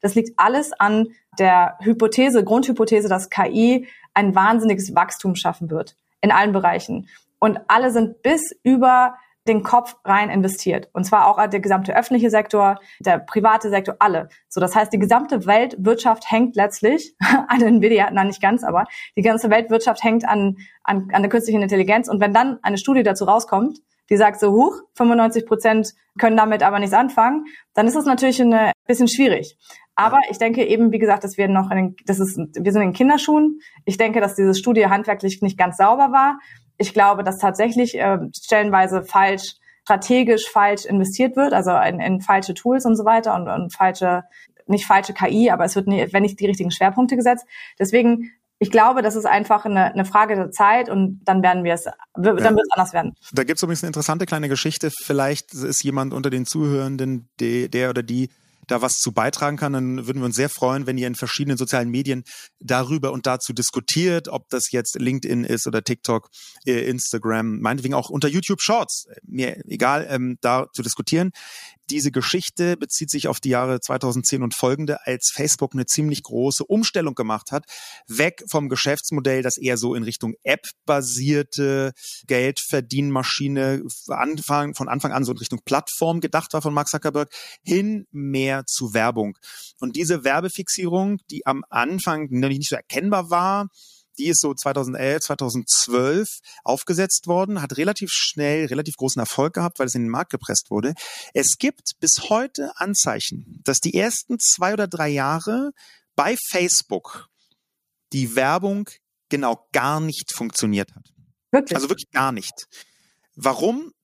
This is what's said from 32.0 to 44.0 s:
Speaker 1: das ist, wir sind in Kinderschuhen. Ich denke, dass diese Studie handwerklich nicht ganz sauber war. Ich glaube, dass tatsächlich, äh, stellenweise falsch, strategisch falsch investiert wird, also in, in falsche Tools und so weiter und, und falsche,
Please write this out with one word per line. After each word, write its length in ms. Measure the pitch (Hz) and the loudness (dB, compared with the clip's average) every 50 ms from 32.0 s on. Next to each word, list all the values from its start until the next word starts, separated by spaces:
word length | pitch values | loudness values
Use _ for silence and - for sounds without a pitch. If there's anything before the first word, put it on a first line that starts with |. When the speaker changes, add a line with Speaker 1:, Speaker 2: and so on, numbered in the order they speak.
| _ | _
Speaker 1:
das 140 | - 196 190 | -2 0 0
ist, 180 | 190 190 190 - | 0 -2 -2 -6
wir 340 | 165 151 - - 175 196 | -8 -8 -8 -2 0 2
sind 100 | 196 214 | 2 4
in 100 | 208 185 180 | 2 2 2
Kinderschuhen. 640 | - 254 269 294 285 285 - 302 302 302 302 302 - _ - _ - _ | 2 4 4 4 4 4 2 4 4 4 2 2 -2 _ -20 _ -8 _
Ich 140 | - 190 - | -6 -2 0
denke, 240 | 226 226 226 233 | 0 2 2 2
dass 120 | 208 196 196 | 0 0 2
diese 200 | - 196 190 190 | 2 4 4 4
Studie 320 | 190 190 240 240 220 208 | 2 2 2 4 4 6
handwerklich 560 | 190 196 196 226 - 202 202 - 196 190 190 | 4 4 2 2 -2 -2 -2 -2 -4 -2 0
nicht 160 | - 196 190 - | -2 -2 2 2
ganz 180 | 180 180 170 | 0 0 4
sauber 360 | - 190 202 233 262 277 269 | 4 4 4 6 6 4 4
war. 260 | 247 269 269 277 277 277 - - - - _ _ _ | 4 4 4 4 2 -2 -10 -20 -20 -20 _ _ _
Ich 160 | _ 208 196 | _ -4 -2
glaube, 300 | - 214 196 202 202 190 | 2 4 6 6 4 2
dass 160 | 196 190 190 190 | 0 -4 -4 0
tatsächlich, 580 | - 196 190 - 214 240 233 240 247 233 - | 0 0 2 2 0 0 2 0 0 0 0
äh, 220 | - - 196 196 185 160 143 - | -2 0 0 0 0 -2 -8 -12
stellenweise 680 | - - - 226 214 214 208 196 190 185 185 185 185 185 | -14 -2 2 2 2 2 4 4 4 4 4 0 -4 -4
falsch, 500 | - - 196 196 196 196 190 190 - - _ _ _ _ _ | 0 2 4 4 4 2 -2 -6 -12 -16 _ _ _ _ _
strategisch 680 | _ - 208 190 196 - 247 254 254 233 226 214 220 - | _ 0 0 0 2 2 2 4 4 4 2 2 2 0
falsch 340 | - 214 202 208 208 202 - | 2 2 4 4 2 -2 -4
investiert 520 | - 202 196 190 190 190 - 254 254 254 | -2 0 0 0 0 0 0 0 0 2
wird, 160 | 262 277 285 | 2 0 2
also 180 | 277 196 175 180 | 2 2 2 2
in, 300 | 175 - - - 180 175 | 2 2 2 0 -2 -4
in 200 | 160 165 190 185 | -2 -2 -2 -2
falsche 320 | 190 - 202 196 190 196 | 0 2 0 0 2 -2
Tools 320 | 180 - - 240 254 262 262 | -8 -4 0 0 0 2 2
und 120 | 240 226 | 2 2
so 80 | 220 208 | 2 4
weiter 320 | 220 226 226 226 226 202 | 2 2 2 2 0 -2
und, 120 | 180 175 - | -2 -2 -4
und 240 | 92 - 180 175 | -4 -4 -6 -6
falsche, 520 | - - 196 185 185 - | -2 0 0 0 0 0